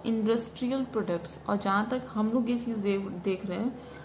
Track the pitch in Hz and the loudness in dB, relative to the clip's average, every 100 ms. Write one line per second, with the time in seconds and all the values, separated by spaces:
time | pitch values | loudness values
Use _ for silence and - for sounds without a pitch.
0 | 226 226 214 233 233 - 247 269 262 220 | 0 2 4 2 0 -4 0 0 0 0
1 | 180 175 170 - - 202 202 196 220 254 | 0 -2 -2 -6 0 0 2 2 2 -2
2 | 254 214 214 240 226 240 233 220 196 196 | -2 0 2 2 2 0 0 0 2 2
3 | 196 175 196 185 196 180 233 247 - - | 0 -2 -2 0 -2 -2 -2 -4 -10 -14